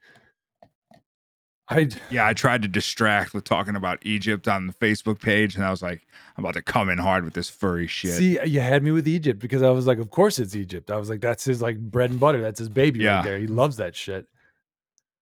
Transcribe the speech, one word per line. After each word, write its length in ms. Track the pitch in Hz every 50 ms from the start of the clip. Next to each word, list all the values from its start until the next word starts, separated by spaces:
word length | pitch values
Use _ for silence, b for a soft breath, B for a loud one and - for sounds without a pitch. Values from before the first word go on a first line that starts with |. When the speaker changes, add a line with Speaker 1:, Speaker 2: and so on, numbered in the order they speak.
| b b b b b b b b _ _ _ _ _ _ _ _ _ _ _ _ _ _ _ _ _ _ _ _ _ _ _ _ _ -
Speaker 1:
I 180 | 123 160 156
d- 120 | 131 110 - - -
Speaker 2:
Yeah, 180 | 127 120 107 110
I 60 | 113
tried 280 | - - 131 123 123 104
to 40 | 98
distract 680 | 90 101 - - - - 113 107 104 101 95 - -
with 120 | 104 -
talking 300 | - 113 87 98 98 104 98
about 220 | 92 90 90 - -
Egypt 420 | 101 107 104 98 110 107 92 - 113
on 180 | 101 98 92 92
the 60 | -
Facebook 480 | - 117 107 107 - - 110 107 -
page, 340 | - 117 101 104 107 101 92
and 80 | 101 98
I 80 | 95
was 100 | 92 87
like, 240 | 92 87 87 82 _ B B B B B B -
"I'm 60 | 98
about 120 | 85 87
to 60 | 87
come 280 | - - - 123 101 95
in 80 | 90 87
hard 260 | 85 95 92 95 87
with 100 | 80 -
this 160 | 87 85 -
furry 380 | - - - 95 87 85 85 82
shit." 240 | - - - 90 87
Speaker 1:
See, 220 | 85 185 185 175 180 -
you 140 | 160 143 143
had 240 | 123 127 135 143 139
me 80 | 151
with 160 | 160 165 147 156
Egypt 320 | 165 175 151 143 110 98
because 220 | - 120 135 135
I 80 | 131 131
was 180 | 127 127 123 131
like, 100 | 123 110
"Of 120 | 117 101
course 280 | - - 196 214 - -
it's 160 | 117 95 101
Egypt." 360 | 104 98 90 92 85 - -
I 60 | 104 107
was 120 | 104 107
like, 120 | 110 104
"That's 240 | 117 117 117 - -
his, 160 | 135 127 113
like, 180 | 117 120 113 107
bread 300 | 113 107 101 123 123 127
and 80 | 127 123
butter. 220 | 135 151 147 120
That's 180 | 110 110 101 -
his 80 | 113 110
baby 300 | 104 131 139 156 127 113
Speaker 2:
Yeah. 180 | 110 107 101 92
Speaker 1:
right 60 | 90
there. 160 | 101 98 98
He 80 | 110 110
loves 300 | 110 117 135 151 131 107
that 180 | 98 87 -
shit." 320 | - - - 95 95 - _ _ _ _ _ _ _ _ _ _ _ _ _ _ _ _ _ _ _